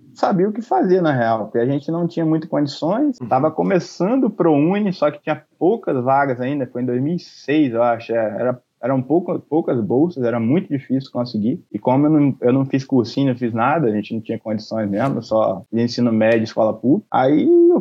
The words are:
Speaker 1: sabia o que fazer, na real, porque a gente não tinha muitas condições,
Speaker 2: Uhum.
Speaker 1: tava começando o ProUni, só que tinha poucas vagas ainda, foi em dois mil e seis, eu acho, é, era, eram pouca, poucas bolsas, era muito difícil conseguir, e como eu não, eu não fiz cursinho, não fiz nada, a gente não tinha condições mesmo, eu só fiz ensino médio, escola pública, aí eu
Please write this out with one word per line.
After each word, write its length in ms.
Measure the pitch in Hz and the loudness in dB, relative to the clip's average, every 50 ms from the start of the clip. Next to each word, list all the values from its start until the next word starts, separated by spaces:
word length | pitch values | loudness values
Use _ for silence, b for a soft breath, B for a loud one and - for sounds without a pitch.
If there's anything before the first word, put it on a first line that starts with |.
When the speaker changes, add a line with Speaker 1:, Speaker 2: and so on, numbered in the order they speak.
| _ - - | _ -20 -8
Speaker 1:
sabia 340 | - - - 202 170 185 | -4 -2 0 2 2 0
o 60 | 214 208 | 0 -2
que 80 | 233 | -4
fazer, 400 | 214 - 370 381 269 180 185 190 | -4 -2 0 0 2 2 2 2
na 100 | 170 156 | 2 2
real, 320 | 135 123 117 113 113 110 101 | 0 2 2 0 0 -2 -2
porque 140 | - - 117 | -2 -2 0
a 60 | 120 | 0
gente 260 | 131 139 143 143 - | 0 0 -2 -4 -4
não 160 | 165 170 175 | -4 -2 -4
tinha 180 | 165 - 170 165 | -4 -2 -2 0
muitas 240 | 156 160 165 165 - | 0 0 0 -2 -2
condições, 680 | 151 147 147 139 - - 151 160 202 247 302 294 247 - | -2 -2 -2 -2 -4 -4 -4 -2 0 0 0 -2 -2 -4
Speaker 2:
Uhum. 80 | 127 | -4
Speaker 1:
tava 240 | 113 127 131 147 156 | -2 0 0 0 0
começando 720 | - - 170 185 196 170 - - - - 175 202 254 269 247 | 0 0 0 0 0 0 -2 -4 -6 -4 -2 0 0 2 0
o 40 | 220 | 0
ProUni, 640 | - - 170 165 151 143 151 170 196 208 208 190 180 | 0 0 2 2 4 4 2 2 2 0 0 -2 -2
só 180 | - 147 147 | 0 -2 -2
que 100 | 147 - | -2 -4
tinha 220 | - 156 151 135 - _ _ - | -6 -6 -6 -6 -8 _ _ -2
poucas 420 | 151 180 233 214 - - 139 127 | 0 0 0 0 -2 -4 -4 -2
vagas 380 | 120 131 135 139 143 139 123 120 | 0 2 2 2 2 0 -2 -4
ainda, 260 | 123 131 147 143 127 | -4 -4 -4 -4 -6
foi 180 | 123 - 123 127 | -6 -6 -6 -4
em 20 | |
dois 160 | 127 123 123 | -2 -2 -2
mil 140 | 135 156 180 | -2 -2 -4
e 40 | 170 | -4
seis, 540 | - - - - - - 147 156 147 123 113 | -6 -10 -20 -10 -4 0 2 2 2 2 2
eu 100 | 113 120 | 2 2
acho, 300 | 120 117 117 117 - 117 | 2 0 -2 -2 -4 -2
é, 20 | 113 110 107 107 - | -2 -2 -2 -2 -2
era, 200 | 120 123 127 - _ _ _ _ 120 | -2 -2 -4 -4 _ _ _ _ -4
eram 180 | 127 135 131 | -2 -2 -2
pouca, 360 | 131 - 151 180 175 185 160 127 | 0 2 0 0 0 -2 -6 -6
poucas 400 | - - 143 165 165 - 151 117 | -4 -2 -2 -2 0 0 -2 -2
bolsas, 440 | 104 90 117 131 165 175 - 139 120 | -2 0 2 2 2 0 0 -2 -2
era 160 | 117 120 117 | -2 -2 -2
muito 280 | 113 117 143 190 - - | 0 0 0 0 -2 -2
difícil 400 | 147 135 - - 131 135 139 - | -6 -6 -4 -4 -4 -4 -4 -6
conseguir, 520 | - 123 - 127 - 107 101 120 160 185 - _ | -6 -6 -6 -6 -4 -4 -2 -2 -4 -6 -8 _
e 80 | - 104 | -10 -4
como 280 | - 127 127 139 147 | -2 0 2 2 4
eu 20 | 151 | 4
não, 260 | 156 147 143 135 - - | 4 4 2 2 0 0
eu 100 | - 123 | 0 2
não 140 | 127 135 131 | 2 2 0
fiz 180 | 131 - 135 135 | 0 -2 -4 -2
cursinho, 460 | - 139 127 110 113 - 139 139 135 | 0 0 0 0 0 0 0 0 0
não 60 | 117 117 | 0 -2
fiz 140 | 123 113 110 | -4 -4 -2
nada, 340 | 113 117 135 151 170 143 | 0 0 0 2 2 0
a 40 | 110 | 0
gente 220 | 104 104 101 - 117 | 0 -2 -4 -4 -6
não 80 | 110 | -8
tinha 160 | 113 - 117 110 | -6 -6 -8 -6
condições 500 | - 110 107 104 - - 113 113 107 95 | -6 -6 -6 -6 -6 -6 -6 -4 -4 -2
mesmo, 280 | 95 107 131 139 139 117 | -2 -2 -2 -2 -2 -4
eu 20 | |
só 420 | 110 - - 110 107 107 98 92 - _ | -4 -2 0 2 2 2 0 -4 -6 _
fiz 100 | 110 117 | -2 -2
ensino 300 | 120 120 - 123 120 117 | -2 0 0 0 0 2
médio, 320 | 113 110 110 113 117 113 110 | 2 4 4 4 4 2 0
escola 300 | - - 117 113 110 107 | -2 0 0 0 0 0
pública, 340 | - - 127 156 - - - | 0 2 2 2 2 0 -2
aí 360 | - 123 131 - 151 170 240 330 349 339 339 349 | 0 0 2 4 4 4 4 4 6 6 6 6
eu 100 | 349 220 | 4 2